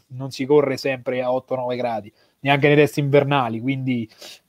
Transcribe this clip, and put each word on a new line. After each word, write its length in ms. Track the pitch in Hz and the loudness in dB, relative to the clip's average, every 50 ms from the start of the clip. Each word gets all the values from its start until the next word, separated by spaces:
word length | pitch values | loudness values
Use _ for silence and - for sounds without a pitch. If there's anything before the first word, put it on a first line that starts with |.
| _ _ | _ _
non 240 | 127 127 135 135 | -14 -12 -12 -10
si 140 | - - 131 | -8 -6 -2
corre 320 | 127 147 147 139 135 131 123 | 2 4 4 4 2 0 -4
sempre 440 | - 139 131 127 120 - 127 127 | -4 -4 -4 -4 -4 -6 -4 -4
a 120 | 127 123 127 | -2 -2 -4
otto 200 | 127 - - 131 | -4 -4 -6 -6
nove 200 | 127 123 123 127 | -6 -4 -4 -4
gradi, 360 | 120 123 120 113 107 101 107 - _ _ _ _ _ | -4 -4 -4 -4 -6 -8 -12 -18 _ _ _ _ _
neanche 280 | - 135 143 139 135 147 | 0 0 2 4 4 4
nei 80 | 147 | 6
test 220 | 147 147 143 - 156 | 6 6 4 4 -2
invernali, 640 | 143 139 135 143 135 139 143 143 123 117 113 113 | -2 2 4 2 4 4 2 0 0 -2 -4 -6
quindi 480 | 117 135 135 135 131 131 127 120 113 - _ - - - - - _ | -4 -4 -4 -4 -4 -4 -4 -4 -4 -8 _ -18 -20 -20 -20 -20 _